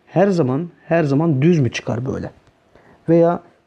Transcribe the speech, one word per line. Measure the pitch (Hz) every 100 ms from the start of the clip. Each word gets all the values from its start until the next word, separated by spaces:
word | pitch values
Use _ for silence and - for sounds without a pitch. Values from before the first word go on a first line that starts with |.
| _
her | 156 202
zaman, | 175 127 135 170 - -
her | 165
zaman | 147 139 170 131
düz | 160 170
mü | 117
çıkar | - - 117 127
böyle? | 90 - - _ _ _ _ _ _ -
Veya | 165 170 175 - _